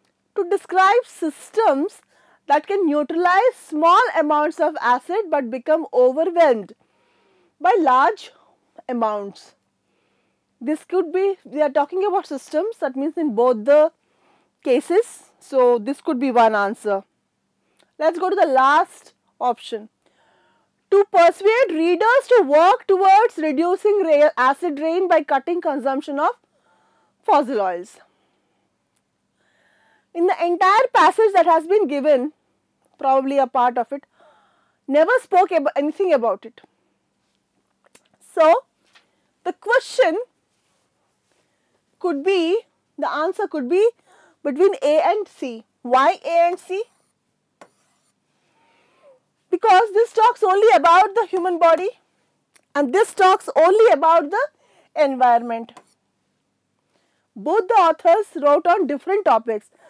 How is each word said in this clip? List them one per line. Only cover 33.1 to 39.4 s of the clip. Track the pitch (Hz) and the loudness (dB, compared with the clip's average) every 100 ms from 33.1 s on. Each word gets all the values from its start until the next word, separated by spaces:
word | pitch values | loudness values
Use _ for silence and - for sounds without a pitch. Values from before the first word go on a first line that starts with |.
| 269 269 277 | 0 0 -2
a | 262 | 0
part | 262 247 240 | 0 -2 -2
of | 226 | -6
it, | 277 - _ _ _ _ _ _ _ - | -10 -16 _ _ _ _ _ _ _ -2
never | 285 339 508 | 2 2 0
spoke | - 359 392 | 2 2 2
ab-, | 330 269 - | 0 -2 -4
anything | 294 - 370 | -4 -4 0
about | 277 226 190 226 | 0 0 -6 -10
it. | - _ _ _ _ _ _ _ _ _ _ _ _ _ _ _ _ - | -20 _ _ _ _ _ _ _ _ _ _ _ _ _ _ _ _ -8
So, | 349 311 453 - _ _ _ _ _ _ _ | 0 2 2 -2 _ _ _ _ _ _ _